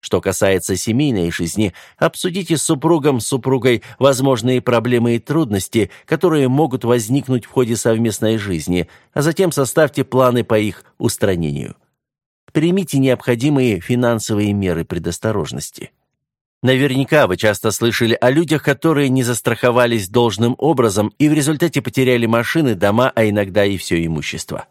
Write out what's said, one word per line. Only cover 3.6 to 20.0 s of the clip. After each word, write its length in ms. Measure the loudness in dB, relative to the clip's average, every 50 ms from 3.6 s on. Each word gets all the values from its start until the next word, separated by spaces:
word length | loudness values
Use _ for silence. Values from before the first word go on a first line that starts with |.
| 2 2 0 0 -2 -10 -6 _
возможные 640 | 2 2 2 4 2 0 0 2 0 0 0 0
проблемы 540 | 0 2 0 2 2 2 0 2 2 2 0
и 40 | -2
трудности, 720 | -2 -2 -2 -2 0 0 -2 -4 -4 -2 -2 -2 -2 -2 -4 -18 _
которые 420 | -4 -4 0 2 2 2 2 2 2
могут 360 | 2 2 2 0 -2 -4 0
возникнуть 600 | 2 2 2 2 0 -2 -2 0 0 -2 -2 -4
в 40 | -2
ходе 260 | 0 0 0 0 0
совместной 600 | -2 0 0 0 2 0 -2 -2 0 0 0 0 0
жизни, 500 | -2 -4 -4 -4 -2 -2 -2 -2 -2 -4 -8 -20 _ _ _
а 100 | -2 0
затем 280 | 0 0 0 0 0
составьте 520 | 0 -2 -2 0 2 2 2 2 2 -4 -4
планы 400 | -2 2 2 4 4 4 2 0
по 160 | 0 0 0
их 240 | 0 -2 -6 -10 -18 _ _ _
устранению. 760 | -4 -4 -2 0 0 0 0 0 -2 -4 -4 -6 -8 -10 -14 _ _ _ _ _ _ _ _ _ _ _ _ _ _ _ _
Примите 460 | 0 0 2 0 0 -2 -2 -2 0
необходимые 800 | 2 2 0 0 0 -2 -2 0 0 0 0 2 2 2 0 -2
финансовые 760 | -2 -2 -2 0 2 0 0 0 -2 -2 -2 0 0 0 0
меры 320 | 0 0 -2 -2 -2 -4
предосторожности. 1040 | -6 -6 -6 -6 -6 -8 -4 -4 -4 -4 -4 -6 -6 -8 -10 -12 -12 _ -16 -18 -18 _ _ _ _ _ _ _ _ _ _ _ _ _ _
Наверняка 640 | 0 0 2 2 2 0 0 -2 -2 2 2 2 4
вы 100 | 2 0
часто 360 | 0 2 0 0 2 -2 -4
слышали 440 | -2 0 -2 -2 0 0 0 0 0 2
о 80 | 2 2
людях, 320 | 2 2 0 0 -2 -2
которые 480 | 0 -2 -2 0 0 0 2 2 2 0
не 140 | 0 0 0
застраховались 840 | 0 -2 -2 -2 -2 -2 2 2 2 4 4 2 4 2 -2